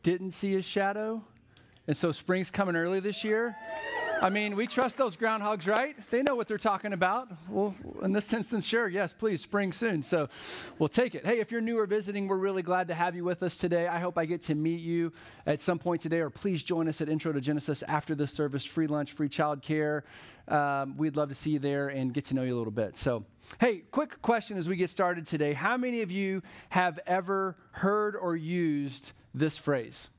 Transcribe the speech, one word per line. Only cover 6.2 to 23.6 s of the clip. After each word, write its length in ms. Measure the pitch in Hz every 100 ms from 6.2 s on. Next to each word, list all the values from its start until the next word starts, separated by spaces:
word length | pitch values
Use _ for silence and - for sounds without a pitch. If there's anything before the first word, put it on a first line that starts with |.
know 120 | 285 247
what 140 | 208
they're 80 | 208
talking 340 | 220 202 208
about. 380 | 190 180 220 247 165 170
Well, 240 | 202 208 190 - -
in 80 | 185
this 200 | 202 -
instance, 340 | 226 - 226 -
sure, 220 | 233 220
yes, 260 | 185 180 -
please, 240 | 220 170
spring 300 | - 202 190
soon. 320 | - 233 170
So 240 | 135 170 143 - - - - -
we'll 120 | 151
take 260 | - 247 151
it. 100 | 180
Hey, 140 | 233
if 100 | 208
you're 120 | 233
new 180 | 226 226
or 80 | 202
visiting, 400 | 214 190 202 196
we're 100 | 190
really 240 | 196 190
glad 280 | 170 180 175
to 40 |
have 220 | 165 175 175
you 80 |
with 180 | 175 175
us 160 | 180 -
today. 300 | 175 170 175
I 120 | 170
hope 180 | 180 170
I 80 | 160
get 160 | 170
to 120 | - 151
meet 260 | 160 170
you 320 | 165 170 165 - - - -
at 140 | 147
some 180 | - 165
point 220 | 175 170
today, 180 | 156 165
or 100 | 151
please 340 | - 202 170
join 260 | - 170 160
us 100 | 151
at 80 | 151
Intro 240 | 156 165
to 80 | 143
Genesis 420 | 131 151 151 143 -
after 260 | 151 -
this 180 | 147 143
service, 320 | - 147 135 -
free 220 | - 156
lunch, 260 | 147 139
free 160 | - 147
childcare. 720 | - 151 143 - 156 151 151 - - - - -
Um, 500 | 151 143 139 139 135
we'd 180 | 156 147
love 140 | 147
to 60 | 135
see 160 | 151
you 80 | 147
there 280 | 139 143 139
and 260 | 139 131
get 120 | 120 -
to 100 | 135
know 80 |
you 100 | 127
a 40 | 120
little 140 | 110
bit. 260 | 107 104 -
So, 280 | 143 117 101 _ -
hey, 240 | -